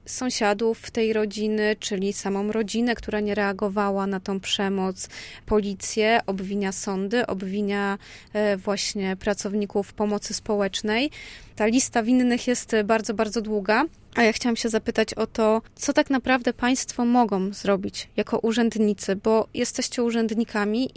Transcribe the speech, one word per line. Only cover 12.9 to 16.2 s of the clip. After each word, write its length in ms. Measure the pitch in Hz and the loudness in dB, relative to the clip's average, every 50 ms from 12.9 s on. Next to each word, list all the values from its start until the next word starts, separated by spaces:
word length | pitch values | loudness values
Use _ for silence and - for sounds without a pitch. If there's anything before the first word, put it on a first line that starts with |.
| 226 226 214 - 220 | 2 2 2 0 -2
bardzo 280 | 202 220 214 208 233 | -2 -2 -2 -2 -4
długa. 420 | 208 214 214 208 196 185 214 233 302 330 - - - - - | -4 -2 -2 -2 0 2 2 2 2 0 -2 -10 -20 -6 0
A 80 | - 233 | 4 4
ja 100 | 220 226 | 4 4
chciałam 220 | - - 247 233 | 2 2 0 0
się 140 | 226 - 233 | 0 0 0
zapytać 440 | 220 220 - - 226 - 220 - - | 0 0 0 0 0 0 0 0 0
o 140 | 208 220 214 | -4 -4 -2
to, 340 | - - 226 214 214 226 - - - | 0 2 4 4 4 2 0 -4 -12
co 180 | - - - 277 | -6 -4 0 2
tak 160 | - 294 - | 2 2 2
naprawdę 440 | 277 262 | 2 0